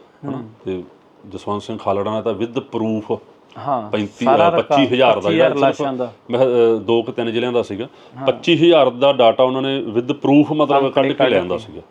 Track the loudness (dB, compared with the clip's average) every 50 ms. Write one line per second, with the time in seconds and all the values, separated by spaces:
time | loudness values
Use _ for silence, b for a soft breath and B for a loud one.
0 | b b b _ -12 -12 -10 -12 -12 -16 -20 _ -10 -10 -10 -10 -10 -14 -20 _
1 | _ _ _ _ -20 -18 -18 -12 -10 -8 -8 -8 -8 -10 -12 -6 -4 -2 -2 -2
2 | -2 -4 -4 -4 -4 -4 -4 -4 -6 -6 -6 -8 -8 -6 -6 -4 -4 -2 -4 -4
3 | -4 -6 -8 -8 -8 -14 _ _ _ _ -20 -12 -6 -6 -4 -4 -4 -4 -4 -4
4 | -4 -6 -8 -2 0 2 2 4 2 2 2 0 0 0 2 2 2 2 2 2
5 | 4 4 2 2 0 0 2 2 2 2 2 2 0 0 0 -2 -4 -4 -4 -6
6 | -8 -8 -10 -14 _ -6 -2 0 2 2 4 4 4 4 2 0 0 0 0 0
7 | 0 -2 -6 -6 -6 -4 -4 -4 -4 -2 -2 -2 -4 -4 -6 -10 -10 -12 B B
8 | B B -16 -6 -4 -4 -4 -2 0 0 2 4 6 6 6 6 4 4 2 2
9 | 2 2 4 4 4 4 4 4 2 2 0 -2 -4 -4 -4 -4 -6 -4 -4 -4
10 | -2 -4 -4 -2 0 4 4 4 4 4 2 0 0 2 2 0 0 0 0 0
11 | 0 0 0 0 0 2 2 0 0 -2 -4 -6 -8 -12 -18 -18 -16 _